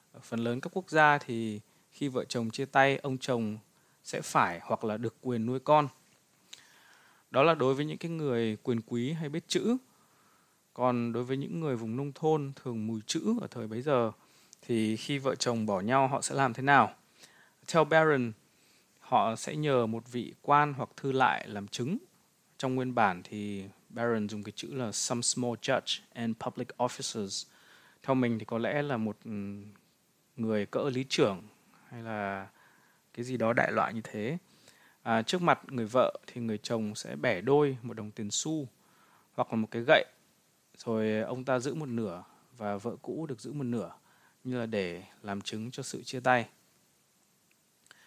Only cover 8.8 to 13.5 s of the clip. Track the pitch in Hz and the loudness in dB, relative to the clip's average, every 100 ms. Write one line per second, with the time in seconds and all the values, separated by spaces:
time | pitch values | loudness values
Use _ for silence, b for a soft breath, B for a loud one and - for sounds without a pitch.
8.8 | - 120 127 160 151 156 - 185 214 254 | -2 -4 -2 -4 -6 -6 -2 0 0 0
9.8 | - b b b b b b b _ - | -4 b b b b b b b _ -2
10.8 | 127 123 117 117 123 135 139 170 156 117 | 0 2 0 -2 -2 -4 -4 -4 -2 -2
11.8 | 113 123 143 139 156 156 139 135 131 113 | -4 -4 -6 -2 0 2 -2 -8 -8 -4
12.8 | 110 110 107 165 208 233 - | -4 -4 -4 -2 0 -2 -4